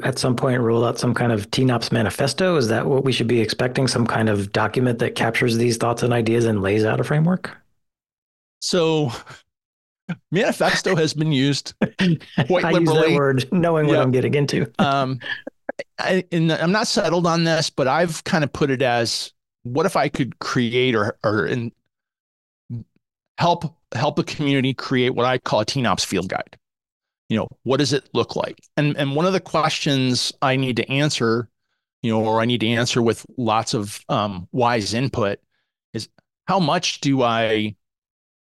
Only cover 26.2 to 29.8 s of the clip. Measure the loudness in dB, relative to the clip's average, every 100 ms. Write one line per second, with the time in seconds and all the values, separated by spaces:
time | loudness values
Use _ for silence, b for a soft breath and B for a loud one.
26.2 | -4 -6 -10 -18 _ _ _ _ _ _
27.2 | -4 -2 -4 -6 -2 0 2 0 -2 -2
28.2 | -2 -2 -6 -8 _ -2 0 0 -2 0
29.2 | 0 0 -2 -2 -2 -2